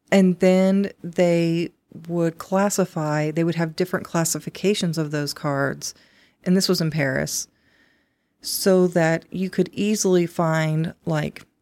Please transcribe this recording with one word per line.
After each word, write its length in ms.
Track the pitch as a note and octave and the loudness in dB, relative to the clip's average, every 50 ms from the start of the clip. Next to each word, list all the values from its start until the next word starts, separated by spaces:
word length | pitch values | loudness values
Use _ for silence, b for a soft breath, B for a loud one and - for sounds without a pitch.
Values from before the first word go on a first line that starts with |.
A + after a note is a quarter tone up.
| _ _ | _ _
And 280 | - G3 F#3+ F#3 F3+ F3 | 4 4 4 4 4 4
then 520 | - F#3 F#3 F#3 F#3+ F#3+ F#3+ G3 G3+ G3 - _ - | 4 4 4 4 4 4 2 2 0 -2 -6 _ -14
they 680 | F3 E3 - F3+ F3 E3+ E3+ E3+ E3 E3 E3+ E3+ - - _ _ _ - - E3 E3+ | -6 0 2 2 4 4 2 2 2 0 -2 -2 -6 -8 _ _ _ -20 -18 -12 -6
would 320 | E3+ E3+ E3+ E3 D#3+ - | -4 -2 -2 -2 -2 -6
classify, 920 | - - F#3+ F#3+ G3 G#3 G3 - F#3 F3+ - E3 D#3 D3+ D3+ D3+ D3+ D3+ | -6 -2 0 0 0 0 0 0 -2 -2 -2 -4 -4 -2 -2 -2 -2 -2
they 140 | D#3 E3 E3 | -2 0 0
would 100 | E3+ E3 | 0 0
have 200 | D#3+ E3+ D#3+ D#3 | -2 -4 -4 -2
different 300 | - F#3 F3+ - F#3 - - | -4 -4 -4 -4 -6 -6 -4
classifications 920 | - E3+ E3 D#3+ - D#3 - - - - - F#3+ G#3+ G#3 - F3 D#3 E3 | -2 -2 -2 -2 -2 -6 -8 -10 -10 -2 -2 0 0 0 -2 -2 -2 -4
of 140 | D#3 D3 | -4 -4
those 200 | D3+ D3 D3 C#3+ - | -4 -4 -4 -6 -6
cards. 600 | - - D3+ C#3+ C#3 C#3 C3+ C#3 C#3+ - - - b b b b b b b b b b | -6 -4 -2 -2 0 -2 -2 -4 -6 -10 -12 -14 b b b b b b b b b b
And 140 | F#3 F#3 G3 | 0 2 2
this 100 | F#3 - | 2 2
was 140 | F#3 E3+ | 0 0
in 80 | E3+ D#3+ | 0 -2
Paris. 580 | C#3+ D#3+ C#3+ C3+ C3 C#3+ D3+ D3+ - - - - _ _ _ _ _ _ _ _ _ _ _ _ _ _ _ _ _ _ | 0 0 -2 0 0 -2 -2 -4 -6 -8 -10 -12 _ _ _ _ _ _ _ _ _ _ _ _ _ _ _ _ _ _
So 460 | - - - - - G3+ F#3 F#3 F3+ F3+ | -10 -8 -8 -2 2 4 4 4 4 2
that 380 | E3+ F3+ D#3+ D#3+ E3 D#3+ - _ | 2 2 2 2 0 -2 -4 _
you 200 | - F3+ F#3+ F#3 | -6 -6 -6 -4
could 180 | - - F3+ - - | -2 -2 -2 -2 -2
easily 520 | - G3+ G#3 G#3+ G#3 - G3 F#3 F3+ F3 | -2 -2 -2 0 0 2 2 2 2 2
find, 680 | E3 - - F3 D#3+ D#3+ D#3+ D#3 D#3 D#3 D#3 D#3+ F3 - - _ | 0 -2 -2 0 0 2 0 0 0 0 -2 -2 -4 -6 -8 _
like, 400 | - D#3+ D3+ D3+ D3 - - - _ _ _ | -4 -2 -2 -4 -4 -8 -12 -20 _ _ _